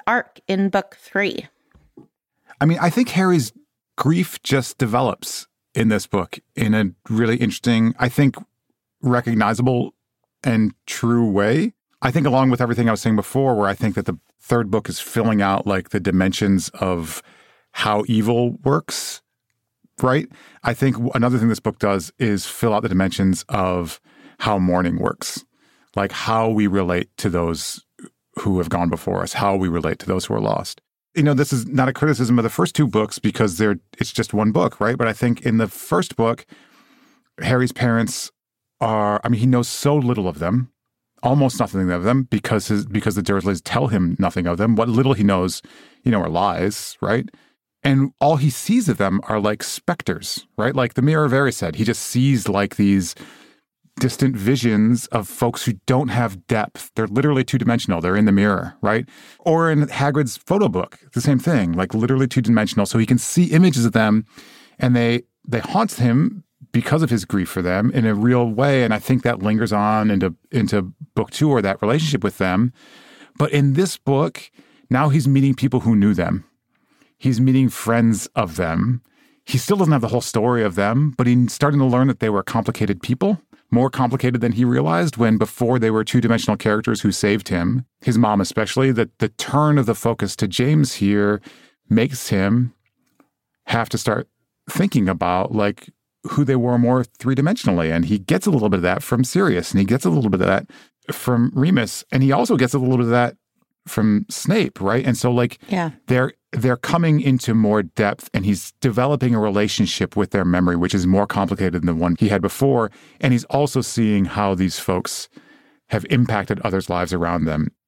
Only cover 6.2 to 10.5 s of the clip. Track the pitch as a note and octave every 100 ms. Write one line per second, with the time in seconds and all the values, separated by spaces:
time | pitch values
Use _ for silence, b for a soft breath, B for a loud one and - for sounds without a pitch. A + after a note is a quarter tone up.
6.2 | F2 - - - A2 G#2+ G2+ F2+ - A2
7.2 | A#2 B2 A#2+ - A#2+ A#2 A2+ - B2 -
8.2 | C#3+ - - _ _ _ _ _ C3 A#2+
9.2 | A#2+ A2+ G#2+ A2 B2 B2 - - _ _
10.2 | _ _ C#3